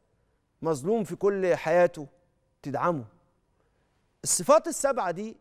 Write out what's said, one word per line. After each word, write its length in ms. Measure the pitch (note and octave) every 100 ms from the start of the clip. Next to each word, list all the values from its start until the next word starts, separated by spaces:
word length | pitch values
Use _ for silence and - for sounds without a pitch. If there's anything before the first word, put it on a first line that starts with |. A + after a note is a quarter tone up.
| _ _ _ _ _ -
مظلوم 420 | D#3 D3 D#3 A3+
في 120 | F3+ F3
كل 400 | G3+ G3 F#3 D#3
حياته، 520 | E3 F3 F3 E3 C#3+ _ _ _ _ _
تدعمه. 440 | D3+ B2 D#3+ D#3 A2 _ _ _ _ _ _ _ _ _ _ _
الصفات 440 | - - F#3 D#4 D#4+
السبعة 440 | - C#4 B3 F#3+
دي، 260 | F3 A3 -